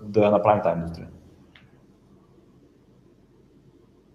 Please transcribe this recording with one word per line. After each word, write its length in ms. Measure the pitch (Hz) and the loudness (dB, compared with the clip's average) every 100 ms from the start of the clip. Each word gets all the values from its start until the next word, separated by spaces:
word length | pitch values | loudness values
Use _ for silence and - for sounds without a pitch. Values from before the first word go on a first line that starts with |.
да 160 | 104 104 | -4 0
я 100 | 104 | 2
направим 320 | 101 107 104 | 4 2 2
тази 160 | 87 85 | 0 -4
индустрия. 300 | 82 - - - - - - - - _ _ _ _ - _ _ _ _ _ _ _ _ _ _ _ _ _ _ _ _ _ _ _ | -6 -12 -16 -20 -20 -20 -20 -20 -20 _ _ _ _ -20 _ _ _ _ _ _ _ _ _ _ _ _ _ _ _ _ _ _ _